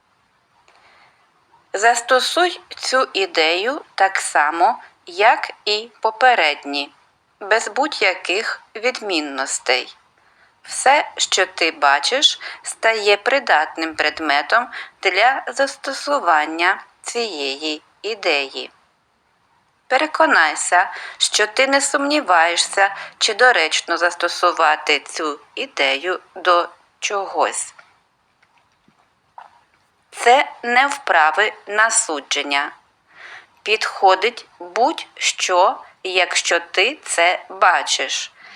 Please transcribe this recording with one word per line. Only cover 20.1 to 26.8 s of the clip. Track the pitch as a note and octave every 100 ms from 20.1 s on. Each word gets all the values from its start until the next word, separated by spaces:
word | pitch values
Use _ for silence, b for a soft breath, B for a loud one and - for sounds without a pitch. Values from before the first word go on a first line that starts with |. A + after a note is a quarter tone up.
| - D#4+ G3+ D#3+ D#3 - F3 G3 B B B
що | - - G#3+
ти | - C4+
не | C#4
сумніваєшся, | C4+ D4 C#4+ D4+ B3 F3 E3+ E3+ - - G3 B B B
чи | -
доречно | G#3 B3+ G3+ D#3+ - - E3
застосувати | F3 - F3 - F3+ D#3+ D#3 D3+ - C#3+
цю | - - D#3 D3 _
ідею | - C4+ - C3+ C3+ F3 - _
до | F#3 F3 F3 D#3+ -